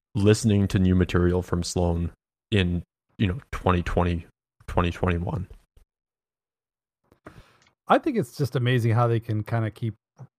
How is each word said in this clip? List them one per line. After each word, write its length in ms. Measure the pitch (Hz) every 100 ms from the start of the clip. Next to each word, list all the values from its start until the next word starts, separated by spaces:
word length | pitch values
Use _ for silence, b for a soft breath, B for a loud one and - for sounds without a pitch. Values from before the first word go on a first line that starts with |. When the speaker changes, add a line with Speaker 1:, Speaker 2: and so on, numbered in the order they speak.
| _
Speaker 1:
listening 540 | - 101 110 113 101 98
to 100 | 95
new 160 | 92
material 480 | 92 87 90 87 90
from 200 | 90 87
Sloan 480 | 87 90 87 85 85 - _ _ -
in, 320 | 104 87 87 - _ _ -
you 80 | 101
know, 120 | 90 -
twenty 300 | - - 90
twenty, 440 | 85 - 87 85 - _ _ _ -
twenty 240 | - 87
twenty-one? 560 | - 90 85 87 - - - _ _ _ _ _ _ _ _ _ _ _ _ _ _ _ _ - B B B B _ -
Speaker 2:
I 100 | 247
think 180 | 330 233
it's 180 | 143 -
just 200 | 139 135
amazing 360 | 120 127 113
how 140 | 113 120
they 140 | 117
can 220 | - 107
kinda 280 | 104 113 107
keep 240 | - 117 - _ - 127